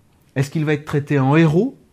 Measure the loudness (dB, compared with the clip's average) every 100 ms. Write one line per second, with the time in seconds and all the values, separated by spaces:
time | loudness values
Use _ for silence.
0 | _ _ _ -6 -4 -4 -4 -4 -4 -6
1 | -2 0 2 2 2 2 -2 -6 _